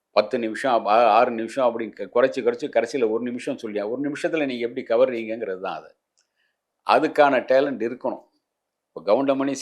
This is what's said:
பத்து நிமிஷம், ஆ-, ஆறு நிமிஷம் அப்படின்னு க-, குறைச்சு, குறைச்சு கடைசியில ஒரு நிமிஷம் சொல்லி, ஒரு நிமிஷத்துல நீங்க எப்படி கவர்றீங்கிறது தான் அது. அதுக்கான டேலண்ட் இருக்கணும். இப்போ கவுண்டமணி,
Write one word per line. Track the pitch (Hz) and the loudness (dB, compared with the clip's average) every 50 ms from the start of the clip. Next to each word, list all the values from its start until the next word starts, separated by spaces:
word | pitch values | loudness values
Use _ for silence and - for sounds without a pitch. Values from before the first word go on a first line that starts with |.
| _ _ | _ _
பத்து | - 104 104 - 127 123 | 0 0 0 2 -2 -4
நிமிஷம், | 117 113 107 - - 135 120 110 101 | -4 -4 -6 -4 -2 0 0 0 2
ஆ-, | 98 107 117 120 | 4 4 6 6
ஆறு | 110 101 113 123 123 | 6 6 6 4 4
நிமிஷம் | 117 113 113 113 - 139 127 120 113 113 | 0 -4 -6 -6 -2 0 0 0 0 -2
அப்படின்னு | 113 104 - - 101 | -6 -8 -10 -12 -12
க-, | 95 - 120 | -4 2 2
குறைச்சு, | 131 131 131 | 2 2 2
குறைச்சு | 131 107 120 120 120 151 - | 0 -2 -2 -2 -2 -4 -4
கடைசியில | - 113 113 - - 135 117 107 | -2 -2 -2 0 -2 -2 0 0
ஒரு | 110 117 | 0 -2
நிமிஷம் | 123 123 120 120 - 147 131 - | -4 -6 -8 -8 -8 -8 -8 -8
சொல்லி, | 117 107 104 101 | -10 -8 -6 -6
ஒரு | 101 107 120 135 147 143 | -6 -6 -6 -6 -6 -6
நிமிஷத்துல | 147 - - 160 160 160 147 | -6 -4 -4 -2 -2 -2 -2
நீங்க | 135 123 117 117 117 | -4 -4 -4 -6 -6
எப்படி | 131 135 | -6 -8
கவர்றீங்கிறது | 113 - 113 120 131 131 120 113 113 110 113 120 113 98 92 92 | -4 0 2 2 2 2 0 -2 -6 -8 -8 -8 -6 -8 -8 -6
தான் | 95 92 82 78 | -8 -8 -8 -10
அது. | 78 - _ _ _ _ _ _ _ _ _ _ _ _ _ _ _ _ _ _ _ - | -12 -16 _ _ _ _ _ _ _ _ _ _ _ _ _ _ _ _ _ _ _ 2
அதுக்கான | 107 135 151 143 - 151 147 139 131 | 4 4 4 2 4 4 4 6 4
டேலண்ட் | 123 - - 131 135 143 143 131 104 | 2 2 2 2 2 2 2 -2 -4
இருக்கணும். | 110 120 127 - - 123 101 - - _ _ _ _ _ _ _ _ _ _ _ _ _ | -4 -6 -6 -6 -6 -6 -6 -8 -12 _ _ _ _ _ _ _ _ _ _ _ _ _
இப்போ | _ 82 80 95 107 | _ -6 0 2 2
கவுண்டமணி, | 127 139 135 135 135 135 139 135 - | 2 2 2 0 0 0 -2 -4 -4